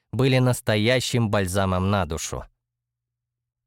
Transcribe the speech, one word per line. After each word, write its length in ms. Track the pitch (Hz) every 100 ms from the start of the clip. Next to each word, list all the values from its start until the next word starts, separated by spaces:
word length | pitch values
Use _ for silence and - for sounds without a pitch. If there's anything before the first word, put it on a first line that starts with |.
| _
были 280 | 113 131 127
настоящим 920 | 127 123 - 107 107 127 - 120 110
бальзамом 600 | 104 92 98 95 92 95
на 160 | 104 80
душу. 380 | 80 - 65 - _ _ _ _ _ _ _ _ _ _ _